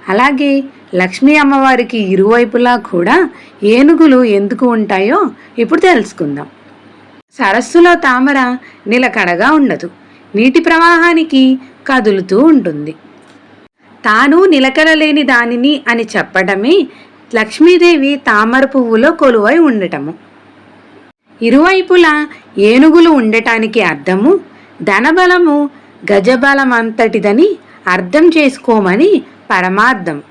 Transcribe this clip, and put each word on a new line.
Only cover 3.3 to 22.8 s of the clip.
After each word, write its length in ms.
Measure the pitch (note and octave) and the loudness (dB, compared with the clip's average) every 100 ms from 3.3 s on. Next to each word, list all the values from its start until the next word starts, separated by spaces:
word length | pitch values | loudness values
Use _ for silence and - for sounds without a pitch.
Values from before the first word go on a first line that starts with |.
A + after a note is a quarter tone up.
| - - - G3+ | -8 -20 -4 0
ఏనుగులు 460 | A#3 D4 D#4+ D#4+ B3+ B3 G3+ | 2 4 4 4 4 2 0
ఎందుకు 300 | G3+ B3 B3 A3+ | -2 -2 -2 -2
ఉంటాయో 440 | G3+ F#3+ G3+ E4+ F4 - - - | -2 -2 0 -2 -2 -8 -16 -6
ఇప్పుడు 180 | A3 D#4+ F#4+ | -2 0 2
తెలుసుకుందాం. 600 | D4+ G3+ - D#3 C#3+ D3 _ - - - - - - _ - | 0 -2 -8 -8 -8 -14 _ -20 -20 -20 -20 -20 -20 _ -4
సరస్సులో 540 | B3+ - - E4+ F4 F4 D#4+ | -2 0 0 4 4 4 0
తామర 320 | B3+ C4+ C#4 B3 B3 - - - | 0 0 0 -2 -6 -12 -18 -4
నిలకడగా 560 | A#3+ B3+ - F#3 F3 A#3 D#4 | -2 -2 -2 -4 0 0 2
ఉండదు, 300 | C4+ D#3+ F3 - - - _ G3+ | 0 -2 -10 -16 -20 -20 _ -2
నీటి 240 | B3 C4 E4 | 2 2 0
ప్రవాహానికి 760 | E4 E4+ E4+ E4+ E4 D#4+ C4+ C4 C4 - - - | 2 2 2 2 0 0 0 0 0 -6 -18 -4
కదులుతూ 500 | C4 G#3+ G3 F#3 F#3+ D#4 | -2 0 -2 -2 0 2
ఉంటుంది. 420 | D4 F3 D3 D3+ - - - _ - _ - _ _ _ _ A3+ | 2 0 -8 -12 -16 -20 -20 _ -20 _ -20 _ _ _ _ -2
తాను 320 | G#3+ C#4 D#4+ F#4+ D4 | 0 2 4 4 2
నిలకడలేని 720 | C4 D#4 D#4 D#4 D#4 D4+ C#4+ | 0 0 0 2 0 0 0
దానిని 420 | B3 A#3+ A#3+ C4 D4 - | -2 -2 -2 -2 -2 -4
అని 160 | A#3 A3 G#3 | -4 -4 -6
చెప్పడమే 640 | D#3 F#3+ F#3+ G3 A3 F#4+ C#4 - - _ _ A3+ | -4 -4 -2 -2 0 0 0 -10 -20 _ _ -6
లక్ష్మీదేవి 720 | A3 - D#4+ F4+ F4 E4 C4+ C#4+ C4+ | -6 0 2 4 4 2 -2 -4 -2
తామర 340 | G#3 A3 C4 C4+ | 0 0 0 0
పువ్వులో 460 | C4+ A#3 A3 C#4 E4+ | -2 -2 0 0 2
కొలువై 380 | C#4 A#3 G#3 D#4+ D#4+ | 0 2 0 2 0
ఉండటము. 460 | A3 F3+ C3 C#3+ E3+ _ _ _ _ - - _ - _ _ _ _ A3+ | 0 -4 -8 -10 -14 _ _ _ _ -20 -20 _ -20 _ _ _ _ 0
ఇరువైపులా 680 | C4 E4+ F#4+ F4+ F4+ E4 D4+ D4+ - - - G#3 | 2 2 0 0 2 2 0 -4 -12 -14 -2 2
ఏనుగులు 400 | B3 | 4